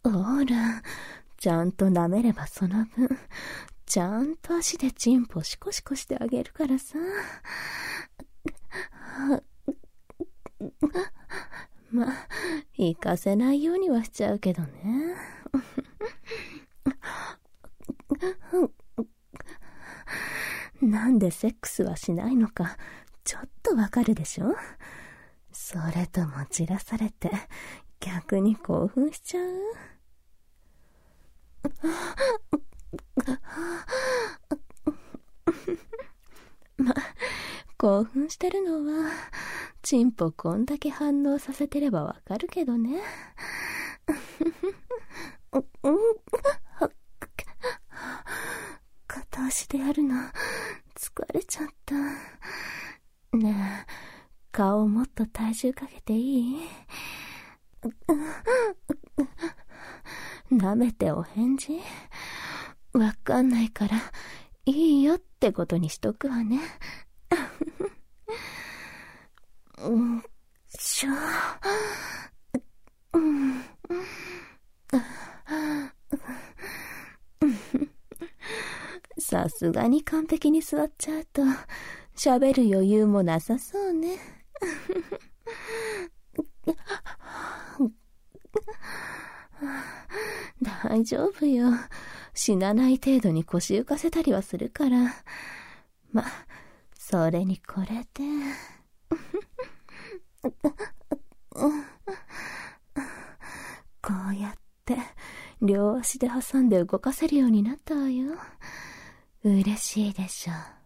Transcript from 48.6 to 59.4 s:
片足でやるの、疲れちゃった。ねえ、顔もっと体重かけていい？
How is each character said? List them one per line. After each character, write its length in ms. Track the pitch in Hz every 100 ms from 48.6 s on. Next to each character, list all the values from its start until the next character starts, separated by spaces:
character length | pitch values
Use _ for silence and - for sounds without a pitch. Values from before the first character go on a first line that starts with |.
| - - - - -
片 380 | 262 - - 262
足 220 | - -
で 100 | 277
や 140 | 269
る 100 | 294
の、 120 | 285 254 254 - 165 165 - - - -
疲 380 | - - -
れ 80 | -
ち 160 | - -
ゃ 40 |
っ 40 | 302 - -
た。 100 | 285 285 285 - - - - - - - - _ _ _ 233
ね 480 | 214 202 196 202 -
え、 40 | - - - - - -
顔 340 | - 196 208 214
も 140 | 214
っ 40 | 262
と 180 | - 220
体 280 | - 220
重 200 | 220 254
か 140 | 262 277
け 140 | -
て 100 | -
い 440 | 220 254 269 240 285
い？ 100 | 330 - - - - - - - - - - - 233 - - 294 311 311 - 508 453 370 - - - - 269 -